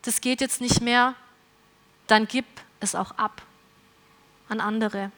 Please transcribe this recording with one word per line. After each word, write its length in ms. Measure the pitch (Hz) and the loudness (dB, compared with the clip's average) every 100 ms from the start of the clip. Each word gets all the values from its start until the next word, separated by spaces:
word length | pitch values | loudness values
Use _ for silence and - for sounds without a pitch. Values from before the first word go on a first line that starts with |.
das 200 | - - | -4 -2
geht 200 | 254 247 | 0 0
jetzt 200 | 262 - | 0 -2
nicht 200 | 247 - | 0 0
mehr, 320 | 240 240 247 262 - _ _ _ _ _ _ _ - | 2 4 4 0 -18 _ _ _ _ _ _ _ 4
dann 180 | 214 214 | 4 4
gib 200 | 247 247 - - _ | -4 -6 -16 -20 _
es 160 | 202 190 | -4 -4
auch 160 | 190 | -6
ab 320 | - 214 - - _ _ _ _ _ _ _ _ _ - | -2 -4 -4 -20 _ _ _ _ _ _ _ _ _ -10
an 140 | 220 | -4
andere. 500 | 208 220 220 202 196 | -2 0 -2 -4 -8